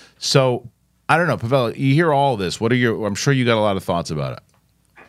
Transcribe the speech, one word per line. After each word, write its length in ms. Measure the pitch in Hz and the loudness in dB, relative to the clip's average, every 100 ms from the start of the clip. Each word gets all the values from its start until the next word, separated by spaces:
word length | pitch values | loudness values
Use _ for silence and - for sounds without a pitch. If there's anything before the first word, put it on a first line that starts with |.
| - - | -20 -10
So, 500 | - 143 131 123 - _ _ _ - | 0 2 2 -2 -8 _ _ _ 0
I 80 | 156 | 2
don't 100 | 170 | 2
know, 80 | 113 | -2
Pavel, 400 | 117 135 113 - | 0 0 0 -2
you 180 | 135 | 2
hear 180 | 135 131 | 2 2
all 240 | 139 139 107 | 2 0 0
this. 240 | 87 - | -4 -2
What 120 | 113 | 0
are 40 | 123 | 2
your, 300 | 120 92 104 | 0 0 -4
I'm 80 | |
sure 180 | 101 143 | -2 0
you 120 | 135 | 0
got 140 | 120 113 | 2 2
a 20 | |
lot 160 | 104 95 | 2 0
of 80 | |
thoughts 260 | - 85 80 | -2 -4 -4
about 280 | 76 65 60 | -6 -6 -10
it. 40 | _ _ _ _ _ - | _ _ _ _ _ -20